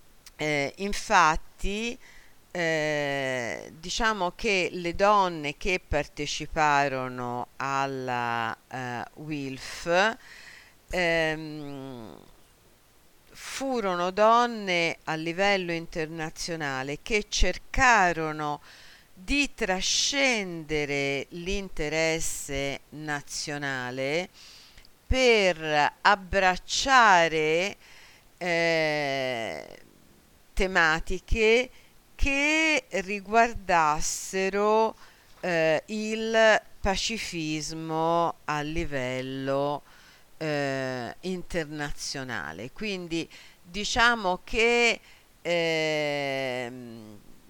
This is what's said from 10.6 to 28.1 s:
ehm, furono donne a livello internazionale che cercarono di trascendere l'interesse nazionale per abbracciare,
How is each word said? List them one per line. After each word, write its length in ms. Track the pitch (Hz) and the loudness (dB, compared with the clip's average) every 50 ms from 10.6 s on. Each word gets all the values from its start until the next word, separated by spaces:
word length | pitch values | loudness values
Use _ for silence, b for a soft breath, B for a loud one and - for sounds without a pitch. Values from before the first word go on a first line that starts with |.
| B B B _ _ - | B B B _ _ -6
ehm, 1300 | - 180 175 170 165 165 160 156 156 156 160 156 151 151 147 143 139 139 135 135 131 120 113 98 67 50 50 - - - - _ _ _ _ _ _ _ _ _ _ _ _ _ _ _ _ _ - | -4 -2 0 2 2 2 0 0 -2 -4 -8 -10 -10 -10 -10 -10 -10 -12 -12 -12 -12 -14 -14 -16 -16 -18 -20 -20 -20 -20 -20 _ _ _ _ _ _ _ _ _ _ _ _ _ _ _ _ _ -20
furono 800 | - - - - - 269 269 254 240 202 190 180 175 175 185 185 | -16 -14 -12 -8 -6 -4 -2 -2 0 0 0 0 0 0 0 2
donne 840 | 202 214 220 233 240 240 240 233 220 208 185 175 175 170 165 - - - | 4 6 6 8 6 4 2 0 -4 -2 0 0 2 2 0 -2 -4 -6
a 100 | - 156 | -6 -4
livello 580 | 160 156 170 165 180 196 202 202 190 180 175 170 | -4 -4 -4 -2 0 2 2 2 2 0 -2 -4
internazionale 1300 | 165 165 - - 175 156 156 165 165 160 165 - - - - 170 160 156 143 135 131 131 139 147 151 - | -4 -6 -6 -6 -6 -6 -6 -6 -6 -8 -8 -8 -8 -8 -8 -6 -6 -4 -4 -4 -4 -4 -6 -8 -8 -4
che 240 | - 196 208 208 - | -2 -2 -2 -2 -2
cercarono 1300 | - - - 185 175 - - - - - 269 - 233 214 185 175 165 160 160 156 151 156 151 147 147 B B B B B B B B B B B B | 0 2 4 4 2 0 -6 -4 0 4 6 8 8 8 6 4 4 2 -2 -4 -4 -4 -4 -4 -4 B B B B B B B B B B B B
di 380 | 190 185 180 277 285 285 269 - | -14 -6 -2 0 0 0 0 -2
trascendere 1700 | - 226 190 185 185 196 - - - - - 285 277 277 262 240 214 196 180 170 165 156 147 156 151 147 139 143 139 139 139 139 139 - - | -4 -2 -2 0 0 0 0 0 0 0 0 0 2 2 2 2 0 -2 -4 -8 -8 -6 -4 -2 -2 -2 -2 -2 -2 0 -2 -2 -4 -6 -8
l'interesse 1500 | - 175 170 185 196 202 196 185 - - 156 147 151 160 160 160 160 165 160 - - - - - 139 135 139 139 135 - - - | -10 -10 -6 -4 -4 -4 -4 -6 -6 -4 -4 -2 0 0 2 2 0 0 -2 -4 -6 -6 -8 -8 -6 -4 -4 -4 -6 -8 -12 -16
nazionale 1400 | - 147 156 151 147 143 143 - - - - 160 147 143 147 139 135 127 123 123 127 131 135 139 151 170 185 B B B B B B B B B B B B - - _ _ | -16 -12 -8 -8 -8 -8 -8 -10 -10 -8 -8 -6 -6 -6 -6 -6 -6 -6 -6 -6 -6 -4 -4 -2 -2 -2 -4 B B B B B B B B B B B B -20 -20 _ _
per 880 | - 254 262 262 240 226 214 196 185 170 156 160 156 151 147 147 - - - | -2 2 4 6 6 6 6 6 4 2 0 0 0 2 4 4 2 0 2
abbracciare, 1800 | - 185 208 196 190 175 190 196 190 185 185 - - - - - - 277 269 254 233 208 185 170 165 160 156 160 156 156 160 170 185 202 - B B B B B B B | 4 4 4 4 2 -2 0 2 2 2 2 0 -4 -6 -4 -2 2 4 6 8 8 8 8 8 6 4 2 2 2 2 2 2 0 -2 -4 B B B B B B B